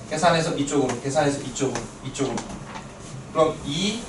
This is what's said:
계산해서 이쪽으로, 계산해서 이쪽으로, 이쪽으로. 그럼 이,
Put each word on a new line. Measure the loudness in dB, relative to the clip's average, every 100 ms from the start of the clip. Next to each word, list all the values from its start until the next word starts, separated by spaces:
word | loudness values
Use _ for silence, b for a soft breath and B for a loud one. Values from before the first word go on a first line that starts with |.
| -6
계산해서 | 2 4 6 4 0
이쪽으로, | 2 2 2 0
계산해서 | 0 4 4 2
이쪽으로, | -2 -2 -2 -2 -6 -10 -8
이쪽으로. | -2 -2 -2 -6 -10 -10 -12 -12 -14 -14 -12 -2
그럼 | 4 4 2
이, | -4 0 0 0